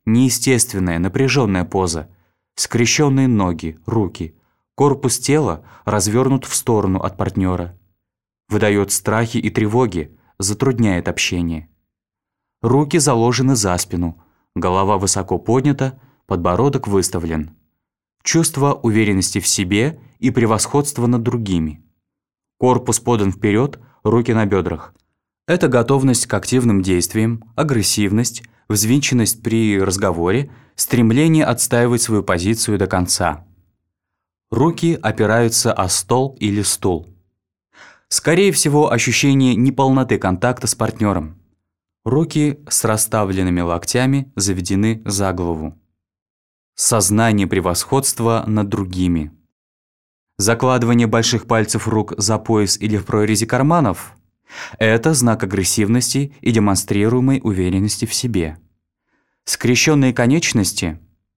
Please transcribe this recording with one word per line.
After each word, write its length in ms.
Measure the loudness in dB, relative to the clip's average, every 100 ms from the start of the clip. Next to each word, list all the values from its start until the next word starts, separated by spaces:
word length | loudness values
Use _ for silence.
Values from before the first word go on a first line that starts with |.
| 0
неестественная, 920 | 2 2 0 0 0 0 -2 -2 -2
напряженная 640 | -2 0 0 2 0 0 -2
поза. 420 | -2 -2 -4 -10 _ _ _ _
Скрещенные 720 | -8 -2 0 2 2 2 2 2
ноги, 520 | 0 0 -2 -8 -10 -4
руки. 480 | -2 -2 -6 -12 -14 _ _ _ 0
Корпус 440 | 2 2 -2 -2
тела 440 | 0 0 0 -4 -10 -10 -4
развернут 600 | -2 0 0 2 0 -2
в 100 | -4
сторону 440 | 0 0 0 -2
от 160 | -4 -4
партнера. 640 | -4 -2 -2 -2 -6 -14 _ _ _ _ _ _ _
Выдает 420 | 0 2 2 0
страхи 460 | -2 -2 -2 0 -2
и 140 | -4
тревоги, 680 | -2 0 0 0 -2 -8 _ _ -8
затрудняет 680 | -6 -2 -2 2 0 0 -2
общение. 640 | -4 -4 -2 -4 -6 -10 _ _ _ _ _ _ _ _ _
Руки 340 | 0 2 2 2
заложены 580 | 2 2 2 2 0 0
за 220 | 0 -2
спину, 460 | -4 -4 -6 -8 _ _ _ -4
голова 420 | 0 0 2 0
высоко 400 | 0 -2 -2 -4
поднята, 640 | 0 0 0 0 -4 -6 _ _ -6
подбородок 640 | -2 0 2 0 0 0
выставлен. 680 | 0 0 -4 -4 -6 -8 -14 _ _ _ _ _ _
Чувство 500 | -2 0 0 0 0
уверенности 640 | 0 0 2 2 0 -2 -2
в 80 | -2
себе 520 | -2 0 0 0 -4 -14 _
и 140 | -2
превосходства 720 | 2 2 2 0 -2 -2 -2 0
над 160 | 0
другими. 640 | 0 -2 -2 -2 -2 -6 _ _ _ _ _ _ _ 0
Корпус 420 | 2 2 0 -2
подан 320 | -2 0 0
вперед, 480 | -2 0 2 0 -6 -20 _
руки 300 | 0 2 2
на 140 | 0 0
бедрах. 480 | 0 -2 -6 -10 _ _ _ _ _ -4
Это 200 | 0 2
готовность 580 | 2 2 2 2 0 -2
к 80 |
активным 480 | -4 -2 0 2 2
действиям, 600 | 2 0 0 -2 -2 -4 -8 -4
агрессивность, 840 | -2 0 0 0 0 0 -2 -6 -16 _ -4
взвинченность 720 | -2 2 2 2 0 0 -2
при 360 | -2 0 2 2
разговоре, 720 | 0 0 -2 0 0 0 -4 -10 _ -10
стремление 720 | -2 2 4 4 4 4 2
отстаивать 560 | 0 0 2 2 0
свою 220 | 0 -2
позицию 560 | 0 -2 0 -2 -2 -2
до 80 | 0
конца. 580 | 0 0 0 -2 -4 -12 _ _ _ _ _ _ _ _ _ _
Руки 480 | 0 0 0 -2 0
опираются 720 | -2 0 2 2 2 0 0
о 160 | 0 -2
стол 480 | -4 -2 -2 -2 -4
или 220 | -4 -2
стул. 460 | -2 -2 -2 -4 -6 -20 _ _ _ _ _ _ -20 _ _
Скорее 440 | -4 0 4 4
всего, 400 | 2 2 2 2
ощущение 640 | 2 0 2 2 4 4 2
неполноты 640 | 2 2 2 2 2 0
контакта 480 | 0 0 -2 -2 -4
с 80 | -2
партнером. 640 | -4 0 -2 -2 -4 -12 _ _ _ _ _ _ -2
Руки 540 | 0 0 0 0 -2 -6
с 140 | -2
расставленными 800 | 0 0 0 0 0 0 0 0
локтями 680 | 0 -4 -2 0 0 0 -2 -4
заведены 640 | -4 -2 -2 0 0 -2 -4
за 280 | -2 -2
голову. 480 | -2 -4 -4 -8 -12 _ _ _ _ _ _ _ _ _ -6
Сознание 720 | 0 2 2 2 2 2 0
превосходства 960 | 0 0 -2 -2 -2 -2 -2 0 0 0
над 240 | -2 -2
другими. 640 | -4 -4 -2 0 0 -4 -12 _ _ _ _ _ _ _ _ _ -4
Закладывание 720 | 0 2 2 2 2 2 2
больших 400 | 2 0 -2 0
пальцев 400 | 0 0 -2 -2
рук 260 | -2 -2 -4
за 200 | -2 -2
пояс 400 | 0 0 2 -2
или 200 | -2 -2
в 80 | 0
прорези 420 | 0 2 0 0
карманов — 680 | 0 2 2 0 -2 -10 -20 _ _ _ -20 -18 0
это 380 | 2 4 2 2
знак 280 | 2 0
агрессивности 920 | -2 -2 0 0 2 2 0 -2 -4 -4
и 100 | 0
демонстрируемой 920 | 2 2 0 0 0 2 2 2 0
уверенности 640 | 0 -2 0 0 -2 -2 -4
в 80 |
себе. 460 | -4 -2 -2 -2 -6 _ _ _ _ _ _ _ _ -10
Скрещенные 680 | -2 0 2 2 4 2
конечности – 840 | 2 2 2 0 0 -2 -2 -6 -8 _ _ _